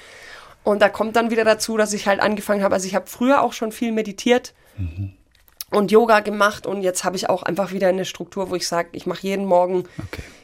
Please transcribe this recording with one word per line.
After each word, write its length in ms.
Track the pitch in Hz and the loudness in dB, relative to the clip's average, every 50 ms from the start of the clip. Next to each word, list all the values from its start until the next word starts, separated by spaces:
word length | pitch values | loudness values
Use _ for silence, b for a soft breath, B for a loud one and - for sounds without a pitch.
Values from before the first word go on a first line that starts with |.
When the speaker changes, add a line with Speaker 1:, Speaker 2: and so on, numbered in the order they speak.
| B B B B B B B B B B B B _ | B B B B B B B B B B B B _
Speaker 1:
Und 180 | 214 208 202 | 0 4 4
da 60 | 208 196 | 4 2
kommt 260 | 196 - 208 220 214 | 4 0 -4 0 2
dann 140 | 233 226 226 | 0 0 2
wieder 140 | 233 220 220 | 0 2 4
dazu, 320 | 220 214 220 - - 226 214 | 2 2 2 0 -2 0 0
dass 160 | 214 208 208 | 0 0 -2
ich 120 | 196 - | -2 0
halt 140 | 202 196 196 | 0 2 2
angefangen 420 | - 202 214 202 - - 202 202 | 2 0 0 -2 -2 -2 0 0
habe, 120 | 196 202 202 | 2 2 0
also 120 | 190 190 | 0 -2
ich 80 | 185 196 | -2 -2
habe 120 | 185 - | -4 -4
früher 360 | - - - 240 262 285 - | -4 -6 -2 2 4 4 4
auch 100 | 226 240 - | 2 0 -2
schon 180 | - 233 220 | -4 -6 -8
viel 200 | 220 - 240 233 | -4 -4 -4 -2
meditiert 600 | 220 220 214 208 190 - - 240 240 - - - b b b b b | -2 -2 -4 -4 -8 -4 2 2 2 2 0 -4 b b b b b
Speaker 2:
Mhm. 360 | 104 92 82 78 95 98 98 - _ _ _ _ _ _ _ _ _ - - | -8 -8 -8 -6 -8 -10 -10 -10 _ _ _ _ _ _ _ _ _ -8 -2
Speaker 1:
und 200 | 185 208 202 185 | 0 0 2 6
Yoga 300 | 214 220 240 226 214 208 | 6 6 6 6 4 4
gemacht 460 | 208 214 208 208 202 208 208 - - | 4 0 0 2 2 0 0 -2 -6
und 160 | 202 196 202 | -6 -6 -2
jetzt 220 | 190 180 180 - - | -2 -2 -2 -2 -4
habe 120 | 185 180 | -4 -4
ich 120 | 175 - - | -2 -2 -2
auch 120 | 190 180 | -2 -2
einfach 300 | - - 170 190 196 180 | -2 -4 -2 -2 -4 -4
wieder 160 | 190 190 196 185 | -2 0 2 2
eine 160 | 185 190 180 | 2 0 -4
Struktur, 460 | - - - 175 - - 202 185 175 | -6 -8 -12 -14 -10 -8 -8 -6 -6
wo 40 | 180 | -6
ich 140 | 175 - - | -6 -4 -2
sag, 200 | 175 170 170 - | -2 -2 -4 -4
ich 140 | - 180 - | -10 -10 -8
mach 140 | 180 175 - | -8 -8 -6
jeden 260 | - 190 196 196 196 | -4 -4 -4 -4 0
Morgen 380 | 190 175 180 180 180 190 180 175 B B B B | 2 4 4 4 2 0 -2 -4 B B B B
Speaker 2:
Okay. 160 | B B B B B B B | B B B B B B B